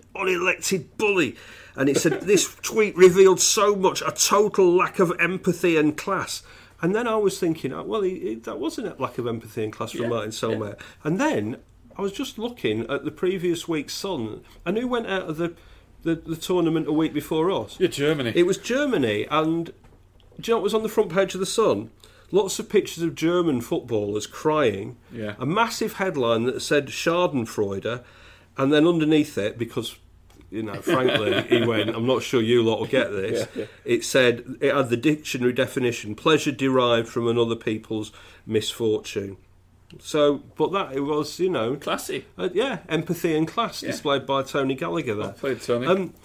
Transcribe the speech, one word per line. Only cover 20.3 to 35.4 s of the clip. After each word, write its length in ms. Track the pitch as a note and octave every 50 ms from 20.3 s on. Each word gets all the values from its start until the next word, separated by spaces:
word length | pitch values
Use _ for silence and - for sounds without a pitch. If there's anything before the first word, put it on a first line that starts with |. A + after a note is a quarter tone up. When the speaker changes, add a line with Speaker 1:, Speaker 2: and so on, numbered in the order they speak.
| - - E3
Speaker 1:
you 100 | - A3+
know 40 | A3+
what 60 | F3
was 100 | G#3 G#3
on 100 | A3 A3
the 60 | A3
front 220 | - - G#3+ F#3
page 220 | D#3+ F#3+ G3 F#3+ -
of 60 | F#3
The 60 | F#3+
Sun? 440 | F3+ - - A3 F3+ A#2+ G2+ A2 - - _ - - - - - _
Lots 260 | - F#3+ G#3 F#3+ - -
of 80 | G#3+ -
pictures 340 | - G#3 - - - D#3+ E3+
of 100 | E3 C3+
German 460 | - D#3+ E3 F3 F3+ F3 E3 C#3 A#2+
footballers 640 | A#2 - F3 D3+ A#2+ A#2+ B2 G#2+ G#2 G2+ G#2 G#2+ - -
crying. 720 | - - - D#3 D3+ D#3 C#3+ A2+ G2 G2 G#2 A#2+ B2 - _ -
Speaker 2:
Yeah. 240 | - A#2 A2 G#2 G2+ -
Speaker 1:
A 80 | B2+
massive 480 | C#3 E3+ A3 A#3 A3+ - - A3+ G#3+ -
headline 500 | - G3 F#3+ E3 C#3+ B2 A#2 A#2 A2+ A#2
that 160 | B2+ A#2 -
said 260 | - - D3 D3 C#3 B2+
Schadenfreude, 1160 | G#2+ - - E3 E3 F3 F3+ F3 D3 C3 A2 A2 - - G#2+ G2 G2 G2 - G#2+ A#2+ B2+ - - - - - - - - - _ _ -
and 160 | C3+ C3+ D3+
then 140 | D3+ D3+ E3+
underneath 500 | F3 E3 D#3 D3+ D#3 D3+ D3 D3 - -
it, 200 | G2 A2 A#2+ A#2
because, 380 | A#2 A#2 - B2+ A2+ - - - - - - - _ - - - - -
you 140 | F2+ G#2+ A2
know, 180 | G#2 G2+ G#2
frankly, 600 | - - - C3 B2+ B2+ B2 - G#2+ G#2 - - -
Speaker 2:
<laughs> 60 | -
Speaker 1:
he 160 | B2 A#2+ A2+
went, 240 | A#2 A2+ G#2+ G#2 G#2+ A2+
"I'm 120 | A#2 A#2 B2
not 160 | C3 A2 -
sure 180 | - - B2
you 220 | A2 A2+ A#2+ A#2+ A2+
lot 160 | A2 A2+ G#2
will 80 | A2 -
get 240 | - C3 A#2 F#2
this." 360 | G2+ G2 F#2+ A2 A#2+ A2+ A2 - -
Speaker 2:
Yeah, 60 | -
yeah. 40 | G#2+ - - - -
Speaker 1:
It 180 | - A#2+ A#2 -
said, 540 | - - C#3 B2+ A#2+ A#2 A#2 - C3 B2+ -
it 120 | D3 C#3 B2
had 160 | C#3+ C3 A2+
the 80 | A#2+ A#2
dictionary 560 | A#2 D#3 D3+ D3+ - - - C3